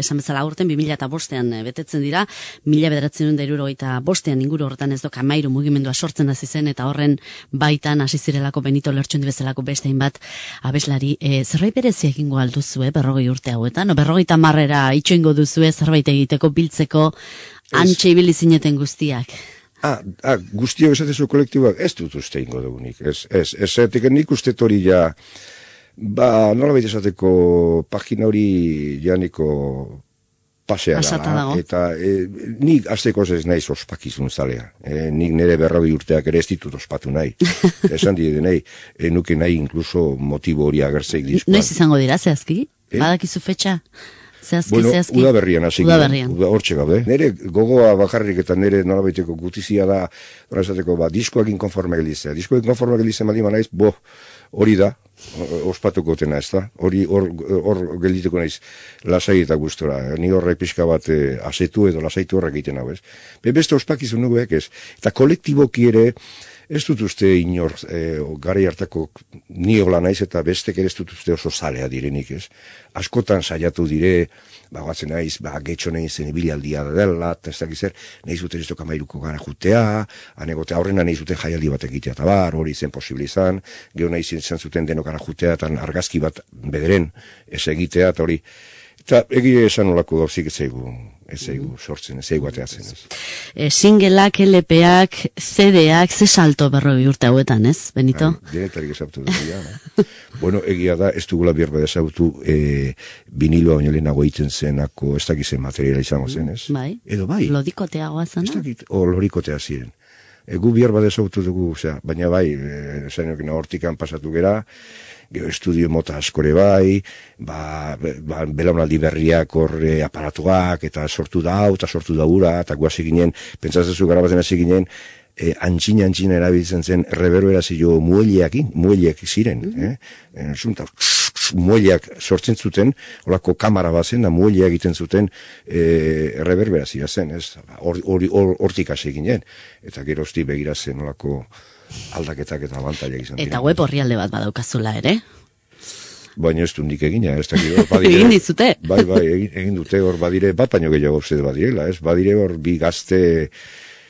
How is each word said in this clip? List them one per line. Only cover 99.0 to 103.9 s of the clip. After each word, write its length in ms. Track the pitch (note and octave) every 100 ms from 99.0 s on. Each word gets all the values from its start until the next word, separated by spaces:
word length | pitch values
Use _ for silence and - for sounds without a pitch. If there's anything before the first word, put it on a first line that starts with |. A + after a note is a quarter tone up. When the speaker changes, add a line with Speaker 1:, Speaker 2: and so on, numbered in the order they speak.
| D2 C#2
Speaker 2:
dugu, 140 | C2+ B1 D#2
ja, 100 | F#2+
eh? 440 | D2+ - - - -
<laughs> 340 | - - -
Bueno, 200 | F2+ G2 F2
egia 280 | F#2 F2+ E2+
da, 120 | G2
ez 140 | E2 -
dugula 260 | E2+ F2
behar 180 | D#2+ D#2+
bada 140 | D2+
ezagutu, 580 | D#2 E2+ D#2 - E2 C#2
eh, 480 | C#2+ D2+ D2 C#2 C2+ - - - -
biniloa 500 | - D#2 E2 E2 D2+
baino 140 | D2